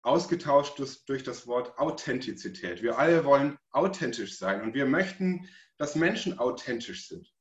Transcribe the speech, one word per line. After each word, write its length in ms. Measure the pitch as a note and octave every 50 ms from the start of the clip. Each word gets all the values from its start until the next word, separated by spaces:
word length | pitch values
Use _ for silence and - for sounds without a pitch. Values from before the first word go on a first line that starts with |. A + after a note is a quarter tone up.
| _
ausgetauscht 720 | A#2 C#3+ E3+ E3+ - E3+ E3+ - D3+ C#3+ C#3+ C#3 - -
durch, 260 | - C#3 C3 - - _
durch 180 | - C3+ C3 C3
das 240 | C3 A#2+ - -
Wort 320 | A#2+ A#2+ B2 A#2+ - - -
Authentizität. 1040 | D3 D#3+ - - - C#3+ B2 B2+ - A2 F#2+ - - G2+ F#2 - - F2+ F2 F2+ G#2+
Wir 160 | A#2+ A2+ A#2+
alle 260 | C#3+ E3 E3+ E3 D3+
wollen 320 | C#3 C#3 C#3 C#3 D3 C#3+ - _ _
authentisch 680 | - C3+ E3+ G3 F#3 - D#3+ B2 A2+ A2+ G2+ - -
sein 240 | - F#2+ F#2+ G2 G2+
und 140 | A2 A2+ A#2+
wir 100 | C#3 C#3
möchten, 640 | C3 C#3+ F3 F#3+ F#3 - - F#3+ F3+ F3+ F3 - - - - - _ _
dass 180 | _ D3 C#3+ -
Menschen 420 | D#3 E3 F3+ G#3+ - - F#3 -
authentisch 720 | - B2 B2+ A#2 - - B2+ A#2+ A2+ - - F2 - -
sind. 260 | - - - - _ _ _